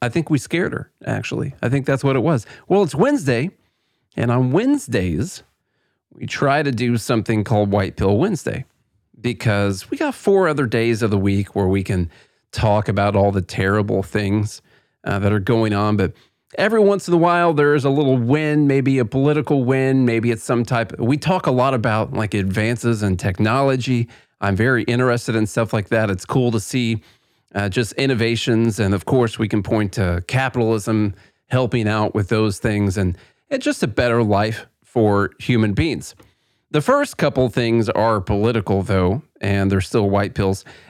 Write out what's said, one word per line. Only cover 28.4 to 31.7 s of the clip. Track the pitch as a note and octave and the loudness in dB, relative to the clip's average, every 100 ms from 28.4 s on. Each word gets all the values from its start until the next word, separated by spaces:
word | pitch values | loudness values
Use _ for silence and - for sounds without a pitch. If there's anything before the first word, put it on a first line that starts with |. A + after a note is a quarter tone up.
| - A2+ A#2 G#2+ | 0 2 2 0
And | G2 | 0
of | G2 | 0
course, | - C3 A2+ - | 0 0 0 -2
we | G#2+ | -2
can | A2 | -2
point | F2+ A2+ G2+ | -2 -2 -2
to | A2+ F#2 E2+ - | -2 -2 -2 -2
capitalism | C3 C3 B2+ A2+ A2+ G#2+ G#2+ G#2 - _ _ - | -2 -2 0 0 0 0 -2 -2 -4 _ _ -4
helping | B2+ B2 | -2 0